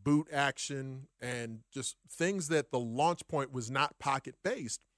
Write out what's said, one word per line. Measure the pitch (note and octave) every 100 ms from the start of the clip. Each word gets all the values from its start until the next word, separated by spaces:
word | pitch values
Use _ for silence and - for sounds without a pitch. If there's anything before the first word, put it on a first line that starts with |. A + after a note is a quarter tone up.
boot | C#3+ D3 D#3
action | D3 C#3 - - C#3 C3+ C3 C#3 -
and | B2 B2 A#2 A2+ -
just | C3+ B2+ - -
things | - E3+ G3 D3+
that | D#3+ C#3
the | B2+
launch | A#2+ A#2+ D#3+ F3 -
point | D#3 C3+
was | B2+ A2+
not | C3 D3 -
pocket-based. | C#3+ C3+ - - F#3 B3+ B2 - _